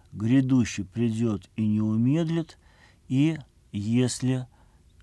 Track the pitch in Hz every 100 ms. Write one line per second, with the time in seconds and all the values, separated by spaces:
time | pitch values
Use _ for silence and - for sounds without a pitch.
0 | _ 95 110 135 131 131 110 - 95 -
1 | 117 110 117 101 - - 107 107 107 110
2 | 123 151 165 165 165 - _ _ - _
3 | - 127 156 156 131 _ _ 104 104 120
4 | 127 - 127 131 123 _ _ _ _ _